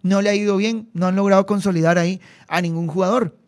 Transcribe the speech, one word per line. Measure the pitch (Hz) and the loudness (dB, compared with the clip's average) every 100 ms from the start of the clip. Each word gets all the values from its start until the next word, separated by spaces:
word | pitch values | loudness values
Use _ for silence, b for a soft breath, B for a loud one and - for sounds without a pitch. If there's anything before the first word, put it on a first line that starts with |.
no | 185 196 | 0 0
le | 202 | 2
ha | 202 | 0
ido | 208 196 | 0 0
bien, | 214 226 214 | 0 -4 -8
no | - 185 | -4 -2
han | 190 | 0
logrado | 202 190 196 | 4 2 2
consolidar | 202 202 175 160 175 | -2 0 0 2 2
ahí | 170 185 B B B | 0 -4 B B B
a | 165 | -4
ningún | 175 165 170 | -2 -4 -4
jugador. | 165 185 240 196 - | -2 0 0 -2 -6